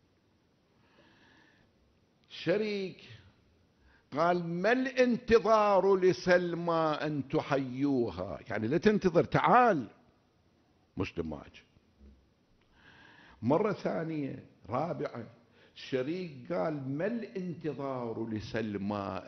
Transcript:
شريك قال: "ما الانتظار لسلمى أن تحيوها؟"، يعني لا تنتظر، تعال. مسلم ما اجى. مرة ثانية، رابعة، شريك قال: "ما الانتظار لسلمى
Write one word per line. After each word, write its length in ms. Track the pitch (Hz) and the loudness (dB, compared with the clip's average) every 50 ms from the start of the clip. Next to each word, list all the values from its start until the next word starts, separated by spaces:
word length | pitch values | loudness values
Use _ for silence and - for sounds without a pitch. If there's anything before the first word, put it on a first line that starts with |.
| _ _ _ _ _ _ _ _ _ _ _ _ _ _ _ _ _ _ _ _ _ _ _ _ _ _ _ _ _ _ _ _ _ _ _ _ _ _ _ _ _ _ _ _ _ _ | _ _ _ _ _ _ _ _ _ _ _ _ _ _ _ _ _ _ _ _ _ _ _ _ _ _ _ _ _ _ _ _ _ _ _ _ _ _ _ _ _ _ _ _ _ _
شريك 800 | - - - 160 180 208 214 214 208 202 190 175 147 - - - - - - - _ _ _ _ _ _ _ _ _ _ _ _ _ _ _ _ | -16 -6 -2 0 0 0 0 -2 -4 -4 -6 -8 -10 -14 -20 -20 -20 -20 -20 -20 _ _ _ _ _ _ _ _ _ _ _ _ _ _ _ _
قال: 340 | - 139 165 175 180 180 170 | -2 2 2 4 2 2 0
"ما 260 | 165 170 175 185 214 | -2 -2 0 2 2
الانتظار 1200 | 247 262 254 262 254 254 254 247 233 - - - 220 226 170 208 220 214 208 208 202 185 180 196 196 | 2 2 0 0 2 2 4 4 2 0 2 4 4 6 6 6 4 6 6 6 6 6 6 6 4
لسلمى 1000 | 190 180 185 170 - - 185 180 180 180 175 170 170 170 170 165 160 160 156 151 - | 6 4 4 2 2 2 4 4 4 2 0 -4 -4 -2 0 0 2 2 0 0 -2
أن 260 | 139 156 151 143 127 - | -2 -4 -4 -4 -4 -2
تحيوها؟"، 1120 | - 151 - - 147 139 139 127 123 131 139 143 139 127 117 107 90 90 92 98 78 - - - | -2 -2 0 0 0 -2 -2 -2 -4 -2 0 0 2 2 0 -2 -2 -6 -8 -8 -8 -10 -8 -6
يعني 180 | 101 107 110 113 | -4 -2 0 0
لا 100 | 143 170 | 0 2
تنتظر، 460 | - 208 214 180 - 185 160 170 139 | 4 4 4 4 2 2 2 2 2
تعال. 680 | - - 147 131 156 190 247 247 240 196 147 110 95 - _ _ _ _ _ _ _ _ _ _ _ _ _ _ _ _ _ _ _ _ | 2 2 2 4 6 6 6 6 6 4 2 -2 -6 -12 _ _ _ _ _ _ _ _ _ _ _ _ _ _ _ _ _ _ _ _
مسلم 340 | - 98 - - 85 80 80 | -6 -6 -4 -6 -6 -6 -6
ما 160 | 76 69 - | -8 -12 -14
اجى. 160 | - - - - _ _ _ _ _ _ _ - - - _ _ _ _ _ _ _ _ _ _ _ _ _ - - - - - - - - - - - _ | -18 -20 -20 -20 _ _ _ _ _ _ _ -20 -20 -20 _ _ _ _ _ _ _ _ _ _ _ _ _ -20 -20 -20 -20 -20 -20 -20 -20 -20 -20 -14 _
مرة 300 | 104 117 147 175 208 214 | 0 2 2 2 2 0
ثانية، 720 | 185 - - 185 - - 160 160 160 151 143 131 - - - - _ _ - - | -2 -4 -4 -4 -4 -4 -4 -6 -6 -6 -6 -6 -8 -12 -16 -20 _ _ -10 -6
رابعة، 580 | 110 127 156 175 - 135 - - - 120 113 - - _ _ _ _ _ - _ _ | -4 -4 -4 -4 -4 -6 -8 -8 -10 -12 -14 -16 -18 _ _ _ _ _ -20 _ _
شريك 800 | - - - - 127 127 143 170 185 185 170 143 127 120 120 | -20 -8 -4 -4 -4 -2 -4 -6 -6 -8 -10 -12 -14 -10 -6
قال: 360 | 170 180 180 165 151 147 131 131 | -4 -4 -2 -4 -4 -6 -6 -6
"ما 180 | 139 147 175 | -4 -4 -4
الانتظار 1200 | 214 240 233 214 - - 190 180 180 156 - - 156 135 131 139 139 135 123 120 117 110 110 113 113 | -4 -4 -6 -8 -8 -8 -8 -6 -8 -8 -6 -6 -8 -6 -6 -6 -6 -6 -6 -6 -6 -6 -6 -6 -4
لسلمى 920 | 107 107 - - - 113 113 107 101 98 98 101 104 104 98 101 95 92 - | -6 -6 -6 -6 -4 -4 -4 -4 -4 -4 -4 -4 -4 -4 -4 -4 -6 -8 -6